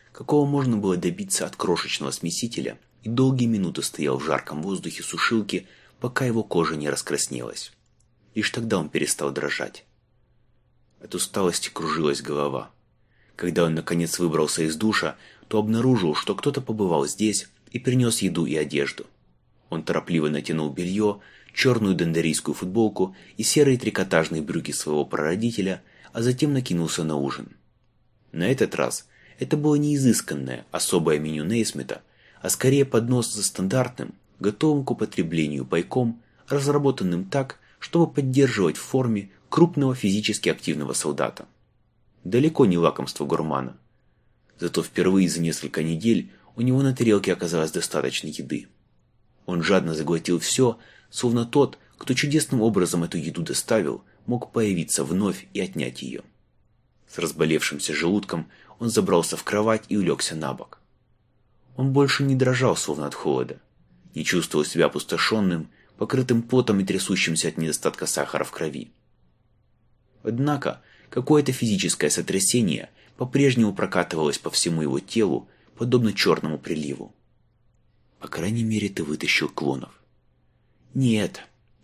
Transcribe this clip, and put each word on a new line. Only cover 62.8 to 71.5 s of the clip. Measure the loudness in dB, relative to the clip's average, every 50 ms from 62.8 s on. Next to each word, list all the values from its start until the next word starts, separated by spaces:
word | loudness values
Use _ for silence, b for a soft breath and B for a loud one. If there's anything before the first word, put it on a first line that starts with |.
| 0 -4 -4 -4 -4
от | -6 -6
холода, | -4 -2 -2 0 0 -2 -4 -8 -16 _ _ _ _ _ _ _ _ _ -14 -10
не | -8 -6
чувствовал | -2 -2 -2 -2 0 0 0 0
себя | 0 2 2 2
опустошенным, | 2 2 -2 -6 -4 -2 -2 0 0 2 2 2 2 0 -2 -4 -8 b b b b b
покрытым | b -4 -2 0 0 2 2 2 2 2
потом | 2 2 2 4 4 2 2
и | 2
трясущимся | 0 0 -2 0 0 0 0 0 0 0 0 -2
от | -2 -2
недостатка | -2 -4 -2 -2 -2 -2 -2 -2 -2 -6
сахара | -4 -2 -2 -2 -2 -2 -4 -4
в | -4
крови. | -6 -6 -6 -6 -6 -8 -12 -14 _ _ _ _ _ _ _ _ _ _ _ _ _ _ _ _ _ _ _ _ _ _ _ _ _ _ -6
Однако | -4 -2 -2 0 0 0 -2 -2 -4 -6 -6 b b b b b b
какое-то | -6 -2 2 4 6 6 6 2